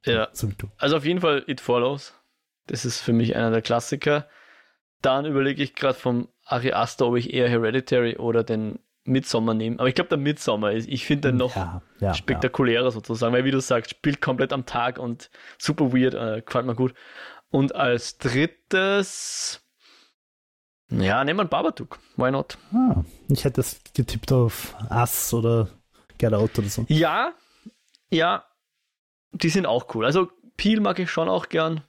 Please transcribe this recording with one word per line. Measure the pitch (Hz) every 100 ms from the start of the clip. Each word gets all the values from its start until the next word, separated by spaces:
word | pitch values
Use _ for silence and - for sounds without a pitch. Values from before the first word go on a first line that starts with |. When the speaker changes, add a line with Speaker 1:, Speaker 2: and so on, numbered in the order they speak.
Speaker 1:
ja. | - 117 110
Speaker 2:
So | - 110
wie |
du. | 98 104 _
Speaker 1:
Also | 143 156
auf |
jeden | 143 180
Fall | 170 139 -
It | 135
Follows. | - 123 123 143 - _ _ _ _ _ -
Das | 110
ist | 123 -
für | -
mich | 117 113 -
einer | 113
der | 113
Klassiker. | - 117 - 139 147 147 147 - - - _ _ _ _
Dann | 135 135 151
überlege | 139 135 139
ich | 139
grad | - 139 131
vom | 127 120 - _
Ari | - 127 127
Aster, | 95 117 - 123
ob | 120
ich | 120
eher | 135 123
Hereditary | 120 110 127 127 127 120 -
oder | 120 117
den | 113 110 107 - _ _
Midsommar | - 131 127 117 113
nehme. | 110 110 120
Aber | 127
ich |
glaub, | 131 180
der | 147
Midsommar | 143 151 - 104 104
ist, | 110 113
ich | 131 -
find | 147
den | 143 123
noch | 127
Speaker 2:
Ja, | 98 87 90 - _
ja, | 98
Speaker 1:
spektakulärer | 82 - 131 127 - 127 117 131
sozusagen, | 113 - 117 117
weil | 123
wie | 131
du | 135
sagst, | - 123 -
spielt | - 147 139
komplett | - 127 135
am | 139 123
Tag | 127 123 127
und | 123 120 - - - -
super | - 151 139
weird, | 127 127
äh, | 107 113 110
gefällt | - 127 123
mir |
gut. | 117 127 - - - - - _
Und | 135 139
als | - 135 120 - -
drittes, | 135 123 165 _ _ 190 190 202 190 - - - - - _ _ _ _ _ _ _ _ _ _ _ _ _
ja, | - 95 110
nehmen | 139 180
wir |
einen | 190
Babadook. | 143 311 - - - _ -
Why | 127
not? | 135 - - -
Speaker 2:
Ah, | 220 254 151 85 - -
ich | 143
hätte | 143 131
es | 123 - -
getippt | - 127 113 -
auf | 131 117 - - - 110
Us | 113 123 - -
oder | 117 117 117 107 - _ _ _ -
Get | 113
Out | 107 110 -
oder | 101
so. | - 117
Speaker 1:
Ja, | 156 160 180 285 339 _ _ - _ _ _ _
ja, | 165 165 196 - _ _ _ _ _ _ _ _
die | - 165
sind | 190 180
auch | 120 -
cool. | 113
Also | 113 165 180 _ - -
Peel | 196 220
mag | 202 185
ich | 175
schon | - 170
auch | 180 156
gern. | 165 160 160